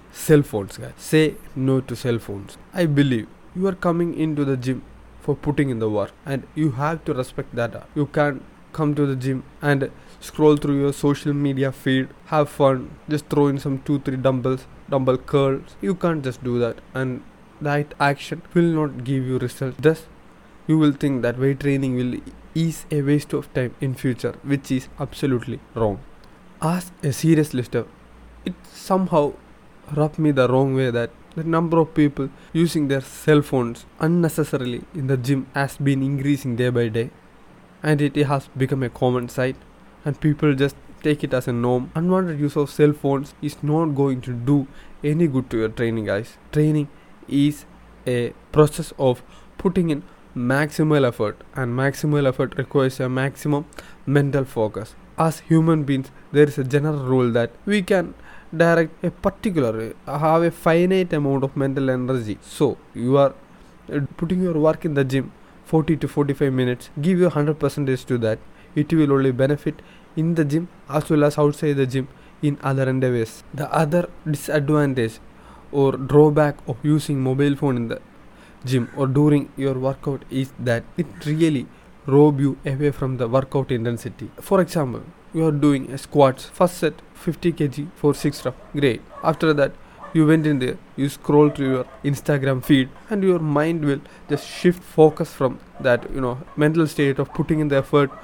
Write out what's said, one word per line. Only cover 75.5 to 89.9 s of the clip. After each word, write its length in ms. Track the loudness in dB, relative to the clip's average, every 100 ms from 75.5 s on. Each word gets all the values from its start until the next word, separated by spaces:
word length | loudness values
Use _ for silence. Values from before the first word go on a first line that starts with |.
| -20 -6
or 200 | 0 2
drawback 640 | 0 2 6 6 6 2 0 -8
of 100 | -4
using 380 | 0 0 0 -2
mobile 340 | 0 2 0 0
phone 220 | 0 0
in 100 | -4
the 120 | -8 -12 -20 -20 -20 -20 -14 -2
gym 240 | -2 -2 -2
or 100 | 0
during 420 | 2 4 4 0 -4
your 200 | -4 -2
workout 480 | -4 -4 -6 -8 -6
is 220 | -6 -6 -4
that 240 | -2 -2 -4 -8
it 280 | -8 -8 -4
really 420 | 2 2 2 -4 -14 -20 -14 2
rob 340 | 6 6 6
you 180 | 0 -2 -6
away 260 | -2 -2
from 240 | -2 -4 -4
the 100 | 0
workout 420 | 0 0 -4 -2
intensity. 580 | -2 -2 -6 -8 -12 -16 -12
For 180 | 0 2
example, 440 | 2 0 -4 -6 -12 -20 -8
you 120 | -2 0
are 60 |
doing 380 | 2 2 2 -2
a 60 | -12
squats, 480 | -2 4 4 2 -6
first 320 | 0 0 2
set 240 | -4 -4 -14
fifty 380 | -10 -8 -4 -2
K 140 | -2 -2
G 180 | -4 -12 -2
for 180 | 0
six 300 | 2 -2 -4
rep, 120 | -6 -8 -10
great. 280 | -2 0 0 -6 -6
After 300 | -2 0 2
that, 200 | 2 0 -2 -20